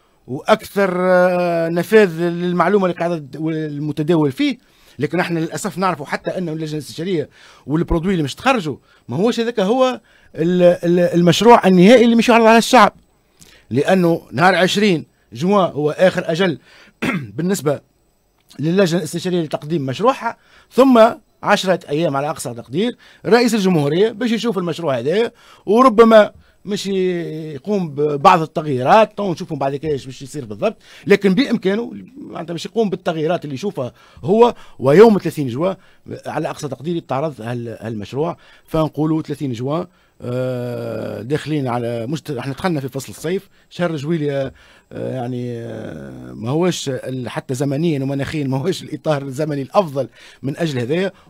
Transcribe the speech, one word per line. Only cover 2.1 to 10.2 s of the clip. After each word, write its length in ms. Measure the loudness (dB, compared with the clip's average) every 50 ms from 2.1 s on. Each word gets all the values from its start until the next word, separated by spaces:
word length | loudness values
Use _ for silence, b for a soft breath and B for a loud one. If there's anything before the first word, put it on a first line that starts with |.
| 2 -2
للمعلومة 640 | -4 -4 -2 -2 -2 -2 0 0 2 2 2 2 0
اللي 120 | 0 -2 -2
قاعدة 260 | -4 -4 -4 -6 -8 -10 -10 -8
المتداول 920 | -6 -4 -4 -4 -6 -6 -6 -6 -6 -6 -4 -2 0 2 2 2 2 0
فيه. 260 | 0 -2 -2 -2 -2 b b b b b b b b -6
لكن 220 | -6 -4 -2 -4
احنا 180 | -2 -2 -4 -4
للأسف 400 | -4 -6 -6 -8 -8 -8 -4 -2
نعرفوا 280 | -2 -2 -2 -4 -6
حتى 320 | -8 -8 -8 -6 -6 -6 -6
أن 100 | -6 -6
اللجنة 240 | -6 -8 -8 -8
الاستشارية 560 | -8 -8 -10 -10 -12 -10 -6 -4 -2 -4 -4 b b b b b b b b
والبرودوي 460 | -4 -2 -2 0 0 0 0 0 0
اللي 100 | 0 0
مش 120 | -2 -4 -6
تخرجوا 420 | -2 0 0 0 0 -2 -6 -8 b b b b b b -6
ما 80 | -2
هوش 240 | 0 0 0 0 0
هذاك 200 | -2 -2 -2 0
هو 400 | 0 2 2 2 2 0 0 -4 b b b b